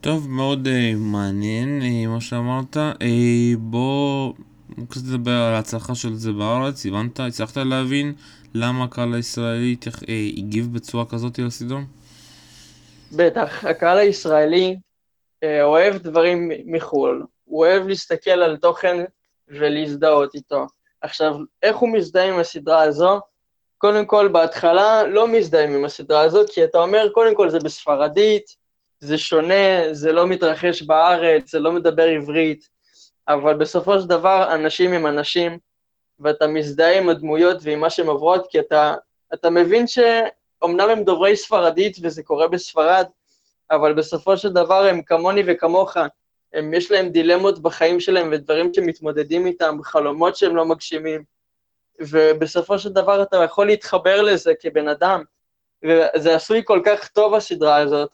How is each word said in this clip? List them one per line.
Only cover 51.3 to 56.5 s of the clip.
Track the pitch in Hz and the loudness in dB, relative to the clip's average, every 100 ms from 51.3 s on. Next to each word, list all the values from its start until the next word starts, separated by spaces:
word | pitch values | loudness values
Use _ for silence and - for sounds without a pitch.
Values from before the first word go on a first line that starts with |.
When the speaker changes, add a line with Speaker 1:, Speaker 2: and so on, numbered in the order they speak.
| _ _ _ _ _ _ _ | _ _ _ _ _ _ _
Speaker 2:
ובסופו | 156 156 156 156 156 175 170 196 | -2 4 4 4 -2 -2 -2 -2
של | 202 | 0
דבר | 190 185 202 | 0 2 2
אתה | 196 190 | 2 2
יכול | 170 - 202 | 0 2 2
להתחבר | 208 - 180 185 196 | 2 0 0 2 2
לזה | 208 185 170 160 | 2 2 0 0
כבן | 165 151 147 | 0 -4 -2
אדם, | 147 175 185 156 _ _ _ _ _ | -2 0 0 -4 _ _ _ _ _
וזה | 156 165 160 160 156 | 2 4 4 2 2
עשוי | 160 - | 0 2